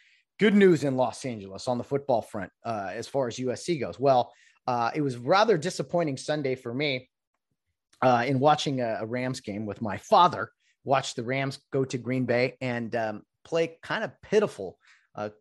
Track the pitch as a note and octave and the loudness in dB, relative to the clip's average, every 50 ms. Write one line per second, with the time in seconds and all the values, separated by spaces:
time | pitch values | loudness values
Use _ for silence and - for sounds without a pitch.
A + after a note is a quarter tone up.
0 | _ _ _ _ _ _ _ _ G3 A3 G3+ G#3 G3 F#3 E3+ - C#3+ C#3+ C3 B2+ | _ _ _ _ _ _ _ _ 2 4 6 8 8 8 8 6 4 0 0 0
1 | B2+ A2+ - - - C3 A#2 G#2+ G2 F#2+ F#2+ F#2+ - C3 B2 A#2+ A#2 - C#3+ C#3 | 0 0 -2 -6 -8 -8 -8 -8 -12 -12 -14 -8 -4 -4 -2 -2 -2 -4 -4 -4
2 | C#3+ - B2 G#2+ G#2 - - G#2 F#2 - _ _ _ A#2 A2+ G#2 G2 F#2 F#2 A#2 | 0 0 0 0 0 -4 -10 -10 -10 -10 _ _ _ -8 -6 -6 -6 -6 -8 -8
3 | A2+ - - C#3 C3 A#2+ - B2+ B2+ B2 A2+ A2 - - F3 C#3 A2+ F2+ - - | -10 -6 -4 -2 -2 -2 -4 -6 -4 -4 -4 -6 -4 -4 -4 -4 -4 -8 -6 -2
4 | C3 C#3 C3 B2 A#2 - - _ _ _ _ _ _ B2+ B2 A#2+ A#2 A2+ - D#3 | 2 4 4 4 4 0 -6 _ _ _ _ _ _ -4 -2 0 0 -2 0 -2
5 | D3 C#3 A#2+ A#2+ A#2+ C3+ F3+ G3 A3 A#3 G3+ D#3+ C#3 F#3 - - D#3 - - F3 | -2 -2 -4 -6 -2 2 4 4 4 4 2 0 0 -4 -6 -6 -8 -2 -2 -2
6 | E3+ D3 C3+ C3+ - - D3+ D3+ C3+ C3 B2+ B2+ - A#2+ A#2 C3+ D3+ D3 C3 B2+ | 0 0 -4 -6 -4 -4 -4 -2 -2 -2 -4 -4 -6 -8 -6 -2 -2 -2 -2 -4
7 | B2+ _ _ _ _ _ _ _ _ _ _ _ _ _ _ _ _ _ _ _ | -8 _ _ _ _ _ _ _ _ _ _ _ _ _ _ _ _ _ _ _
8 | B2+ B2+ B2 A#2 A#2+ C3 C3+ B2+ C3+ D3+ B2+ - - D#3 C3+ B2+ A#2+ A2+ A2 F#2+ | 4 4 4 4 4 2 0 4 4 4 4 4 2 -4 -2 -2 -2 -2 -2 -4
9 | G#2+ A2 A#2+ B2 B2+ B2+ C3 - _ A2 G2 G#2+ G#2+ G#2 G2 - A#2+ G#2 F#2+ - | -4 -6 -4 -4 -4 -4 -6 -6 _ -8 -8 -8 -6 -8 -8 -6 -6 -6 -6 -8
10 | - - A3 F#3 F3 E3+ G#2+ G2 A2 - _ _ _ _ _ _ _ A#2+ C#3 C3+ | -2 4 6 6 6 6 4 0 -6 -8 _ _ _ _ _ _ _ 2 2 2
11 | C3+ - - - A#2 A#2 C3 C#3 C3+ C#3 C3+ - _ _ - C#3 C3+ C3+ - A#2+ | 2 -2 -8 -8 -6 -4 -4 -4 -4 -4 -6 -10 _ _ -2 -2 -2 -2 -4 -8
12 | A2 A#2 C3 C3 B2+ B2 A#2+ A#2+ B2+ C3 - _ C3+ B2+ A#2+ A#2+ A#2 G#2+ A2 A#2 | -6 -4 -2 -2 0 2 2 2 2 0 -2 _ -8 -6 -6 -6 -6 -6 -4 -4
13 | A2 A2 G#2+ G2+ - _ _ _ _ - D#3+ E3 E3 E3 - _ - - B3+ A3 | -4 -4 -6 -10 -14 _ _ _ _ -4 -2 -2 -2 -2 -6 _ -8 -6 -6 -4
14 | A3 D3 - _ - - G3 G#3+ G#3+ - - - F#2+ F2 - _ _ _ _ _ | -6 -8 -10 _ -10 0 2 2 2 2 -4 -8 -12 -12 -12 _ _ _ _ _
15 | _ _ _ - G#2 G#2+ - _ | _ _ _ -10 -10 -10 -10 _